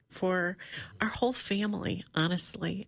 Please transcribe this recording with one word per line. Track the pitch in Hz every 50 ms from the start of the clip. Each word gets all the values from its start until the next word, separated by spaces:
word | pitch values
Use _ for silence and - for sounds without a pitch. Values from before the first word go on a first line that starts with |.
| _ -
for | - - 190 185 185 185 175 175 190 - - - - - - - - -
our | 220 220
whole | - - 247 247 254
family, | - - - 202 202 208 214 208 - - - - 185 - - -
honestly. | - 160 170 180 175 - - - 196 170 165 175 190 -